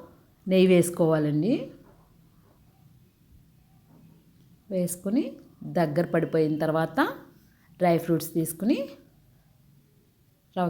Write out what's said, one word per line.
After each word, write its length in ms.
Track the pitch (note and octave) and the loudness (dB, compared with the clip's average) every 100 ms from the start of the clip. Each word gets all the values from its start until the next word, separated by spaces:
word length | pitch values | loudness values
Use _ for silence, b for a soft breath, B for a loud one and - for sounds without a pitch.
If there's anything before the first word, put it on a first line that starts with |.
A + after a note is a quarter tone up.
| - - _ _ - | -14 -20 _ _ 0
నెయ్యి 220 | F#3+ F#3 | 4 6
వేసుకోవాలండి. 840 | F3+ F3 - D#3+ D#3 D3+ D3+ F#3 D#4 C5 - - _ _ _ _ _ _ _ _ _ _ _ _ _ _ - _ _ _ _ _ - - - _ _ _ _ - | 6 4 2 2 2 0 0 0 -2 -4 -16 -20 _ _ _ _ _ _ _ _ _ _ _ _ _ _ -20 _ _ _ _ _ -20 -20 -20 _ _ _ _ -6
వేసుకుని 540 | F#3 F3 - G3 B3 G#4+ - - - D3+ D#3 | -4 -4 -4 -2 -2 -2 -8 -20 -18 -6 -2
దగ్గర 260 | D#3+ D3 E3+ | 0 0 0
పడిపోయిన 480 | E3+ D#3+ D#3+ D#3 D3+ | -2 0 0 0 0
తర్వాత 340 | D#3 D#3+ D#3+ - F#4 C5+ - b b b b - | 0 0 -2 -2 -2 -4 -18 b b b b -2
డ్రై 160 | F3 E3 | 0 0
ఫ్రూట్స్ 320 | E3+ D#3+ - | 0 -2 -2
తీసుకుని 440 | E3+ D#3+ - G#3 A4+ C#5 - _ _ _ _ _ _ _ _ _ _ _ _ _ _ _ F#3 | -4 -4 -4 -2 -2 -4 -12 _ _ _ _ _ _ _ _ _ _ _ _ _ _ _ -4
రవ 120 | F3 | -4